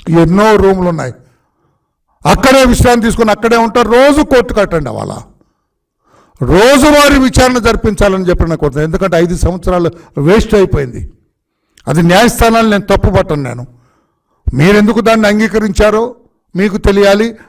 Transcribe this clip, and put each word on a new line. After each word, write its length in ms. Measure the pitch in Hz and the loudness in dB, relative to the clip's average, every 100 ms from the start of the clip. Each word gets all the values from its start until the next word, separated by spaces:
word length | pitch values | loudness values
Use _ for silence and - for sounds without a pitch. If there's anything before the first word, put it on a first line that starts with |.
| - 165 | -2 0
ఎన్నో 360 | 165 190 214 208 | 2 2 2 2
రూములు 320 | 196 190 180 | 2 0 -2
ఉన్నాయి. 260 | 160 131 - _ _ _ _ _ _ _ _ _ _ 151 | -4 -8 -12 _ _ _ _ _ _ _ _ _ _ -2
అక్కడే 380 | - 269 269 | 0 2 2
విశ్రాంతి 420 | 254 - 254 240 220 | 2 2 2 2 0
తీసుకొని 240 | 208 226 | -2 -2
అక్కడే 260 | 208 226 233 | -2 0 0
ఉంటారు, 320 | 226 240 214 | 0 -2 0
రోజు 340 | 233 277 285 | 2 2 2
కోర్టుకు 380 | 302 254 - 214 | 2 0 0 -2
అటెండ్ 280 | 196 165 139 | -2 -4 -6
అవ్వాలా, 340 | 107 104 104 - _ _ _ _ _ _ _ _ _ _ _ | -8 -10 -12 -16 _ _ _ _ _ _ _ _ _ _ _
రోజువారీ 760 | - 165 233 277 302 294 285 277 | 0 4 4 4 4 4 4 2
విచారణ 400 | 262 - 254 247 | 2 2 0 0
జరిపించాలని 680 | 226 220 226 202 202 190 180 | -2 -2 -4 -2 -2 0 -2
చెప్పి 160 | 170 | -2
నేను 120 | 170 160 | -2 -2
కోరుతున్నాను. 320 | 147 139 156 | -4 -4 -4
ఎందుకంటే 280 | 185 196 165 | -4 -2 0
ఐదు 200 | 170 175 | -2 -2
సంవత్సరాలు 540 | 180 180 185 180 170 - - - | -4 -4 -4 -2 -2 -6 -14 -4
వేస్ట్ 360 | 147 220 - | 0 2 2
అయిపోయింది. 560 | 208 185 - 131 110 - - _ _ _ _ _ _ - | 0 0 -2 -6 -10 -16 -18 _ _ _ _ _ _ -4
అది 140 | 151 | 0
న్యాయస్థానాలు 680 | 170 185 233 - 233 226 220 | 2 4 2 2 0 2 0
నేను 280 | 202 208 196 | -2 0 0
తప్పు 140 | - | 0
పట్టను. 320 | 190 185 151 | 0 -2 -4
నేను, 240 | 131 120 123 _ _ _ _ _ _ _ - | -6 -12 -16 _ _ _ _ _ _ _ -8
మీరెందుకు 460 | 123 165 208 208 220 | 0 2 2 2 0
దాన్ని 280 | 220 226 208 | 0 0 0
అంగీకరించారో 840 | 214 220 214 214 - 214 214 240 - _ _ _ 175 | 0 -2 -2 -2 0 0 0 -4 -10 _ _ _ -4
మీకు 200 | 202 208 | -4 -2
తెలియాలి, 580 | 214 196 196 202 226 220 | -2 2 2 2 0 -6